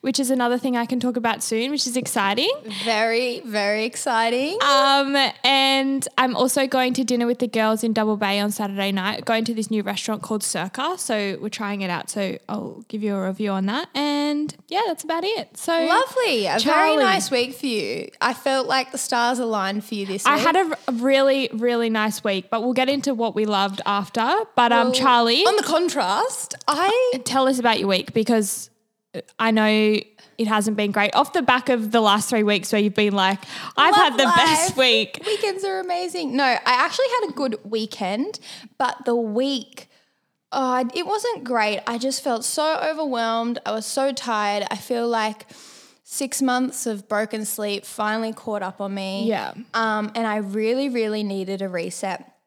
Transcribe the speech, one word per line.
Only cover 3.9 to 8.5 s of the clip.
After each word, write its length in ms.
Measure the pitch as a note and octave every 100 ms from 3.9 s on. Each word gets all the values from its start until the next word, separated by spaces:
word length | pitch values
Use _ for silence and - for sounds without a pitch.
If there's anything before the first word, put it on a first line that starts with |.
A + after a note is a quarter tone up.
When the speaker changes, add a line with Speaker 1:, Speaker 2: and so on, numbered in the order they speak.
| - - A3+ A3+ A#3+ C#4+ G#4
Speaker 1:
Um, 540 | C#4+ C#4 C#4+ C#4 C#4 C#4 C4+ -
and 640 | B3+ C4+ C4+ C4+ C4+ C4+ - -
I'm 200 | B3+ A#3+
also 320 | B3+ C#4+ C4
going 260 | C4 B3+
to 100 | B3+
dinner 220 | A#3 B3 A#3+
with 140 | B3
the 80 | A#3+
girls 340 | A3+ A3 A3
in 100 | A#3
Double 240 | A3 G#3+ G#3+
Bay 220 | G#3 G3+
on 140 | G#3